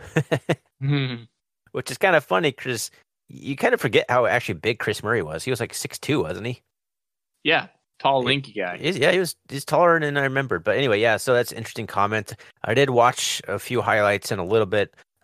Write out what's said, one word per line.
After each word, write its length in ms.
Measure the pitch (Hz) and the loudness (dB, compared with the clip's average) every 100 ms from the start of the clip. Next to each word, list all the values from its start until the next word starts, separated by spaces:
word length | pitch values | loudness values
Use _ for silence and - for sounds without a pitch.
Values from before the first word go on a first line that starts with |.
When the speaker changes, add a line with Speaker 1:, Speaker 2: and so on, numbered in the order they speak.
| - 160 | -4 -4
Speaker 1:
<laughs> 160 | - 147 - 156 _ - | -2 -4 -2 -6 _ -8
Speaker 2:
Mm-hmm. 420 | 135 143 127 117 113 _ _ _ _ | -2 -2 -2 -8 -16 _ _ _ _
Speaker 1:
which 200 | - - | -10 -8
is 60 | 131 | 0
kind 180 | 190 160 | 4 4
of 80 | |
funny 280 | - 185 156 | 2 0 0
'cause 380 | - 131 117 - _ _ _ _ | -2 -6 -6 -6 _ _ _ _
you 280 | 131 113 139 | -14 -10 0
kind 180 | 240 | 0
of 80 | 240 | 2
forget 240 | 131 131 - | 2 2 2
how 160 | 123 110 | 2 4
actually 300 | 120 - 82 | 2 -2 -4
big 240 | 107 117 | -4 -2
Chris 240 | - 104 | -4 -4
Murray 180 | 104 117 | -2 -2
was. 220 | 78 76 | -2 -6
He 80 | 127 | -6
was, 80 | 120 | -4
like, 140 | 113 | -6
six 260 | - - - | -8 -10 -10
two, 220 | - 151 | -4 -2
wasn't 240 | 82 92 117 | -2 -6 -8
he? 140 | 123 _ _ _ _ _ _ _ _ | -10 _ _ _ _ _ _ _ _
Speaker 2:
Yeah, 240 | 147 156 - _ _ _ | 0 0 -2 _ _ _
tall, 220 | 139 135 | 2 2
Speaker 1:
He 60 | 123 | 2
Speaker 2:
lanky 260 | 139 135 | -2 -4
guy. 240 | 104 90 90 | -6 -6 -4
Speaker 1:
He's, 200 | 147 185 | -4 0
yeah, 140 | 156 | 2
he 80 | 180 | 2
was, 160 | 170 - - | -2 -6 -12
he's 160 | 139 - | -10 0
taller 340 | 151 175 165 | 4 4 4
than 160 | 147 143 | 2 0
I 40 | |
remembered. 420 | 135 135 131 90 | 0 -2 -2 -2
But 140 | 95 104 | 0 0
anyway, 240 | 135 104 | 2 4
yeah, 160 | 113 104 | 4 2
so 160 | - | 2
that's 180 | 120 117 | 2 0
an 60 | - | -6
interesting 300 | 110 - 104 | -10 -10 -6
comment. 460 | 98 101 107 - - - - | -2 0 0 -6 -14 -20 -12
I 100 | - | -2
did 180 | 117 139 | 2 4
watch 500 | 123 117 - - - - | 6 4 2 -4 -6 -6
a 120 | 101 | -8
few 220 | - 120 | -2 -2
highlights 500 | 104 107 104 101 - | 2 2 4 2 -2
and 80 | 101 | -6
a 40 | 90 | 0
little 200 | 113 98 | 0 2
bit 260 | 104 98 _ _ _ | 0 -2 _ _ _